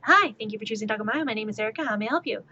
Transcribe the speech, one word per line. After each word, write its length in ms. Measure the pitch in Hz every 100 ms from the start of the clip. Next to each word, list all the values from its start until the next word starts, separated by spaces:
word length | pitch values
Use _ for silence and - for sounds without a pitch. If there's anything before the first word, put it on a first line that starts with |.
Hi, 320 | - 359 370 208
thank 120 | 220
you 80 | 208
for 60 | 214
choosing 220 | 220 214
Taco 160 | 214
Mayo. 200 | 214 262
My 100 | 302
name 160 | 220 214
is 100 | 208
Erica. 260 | 214 220 294
How 120 | 208
may 100 | 214
I 20 |
help 180 | 294 330
you? 160 | 208 -